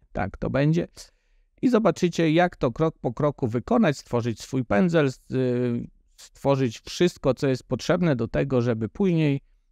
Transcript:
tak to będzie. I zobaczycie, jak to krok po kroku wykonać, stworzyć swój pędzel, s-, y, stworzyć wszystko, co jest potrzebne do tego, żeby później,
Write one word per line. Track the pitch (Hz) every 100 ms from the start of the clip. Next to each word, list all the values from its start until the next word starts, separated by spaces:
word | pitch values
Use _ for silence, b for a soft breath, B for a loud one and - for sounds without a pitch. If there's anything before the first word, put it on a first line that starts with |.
| _
tak | - 95 -
to | 110
będzie. | 127 147 165 - - - _ _ _ _ _
I | 254
zobaczycie, | 240 226 165 180 - 165
jak | 156 175 -
to | 139
krok | 117 160 -
po | 139
kroku | 117 147 - 120
wykonać, | 117 - 240 196 -
stworzyć | - 120 117 110
swój | - 135 175
pędzel, | 202 185 165 143
s-, | - -
y, | 127 127 123 123 120 - _ _ _
stworzyć | - _ 139 135 127 -
wszystko, | - - 180 - 143
co | 123 139
jest | 127
potrzebne | - 127 - 175 175 127
do | 113
tego, | 147 139 131
żeby | 120 110 110
później, | - 196 165 151 139 - _ _